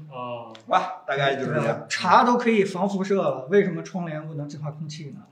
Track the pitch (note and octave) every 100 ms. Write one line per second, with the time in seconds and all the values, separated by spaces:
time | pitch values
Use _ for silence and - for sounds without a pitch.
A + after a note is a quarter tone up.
0 | - C3 B2 A#2+ A#2 A2 - B3 A3+ -
1 | - C#3 C#3 C3+ B2 D#3 C#3 - - -
2 | - G3+ B3 A#3+ A3+ A3+ F3+ F3+ G3 G3
3 | F#3+ G3 D#3+ C3+ C#3 G3+ F3+ D#3+ E3 F#3
4 | E3+ D3+ D#3 D3+ D3 D3 D3+ - D3+ D#3
5 | D#3+ - -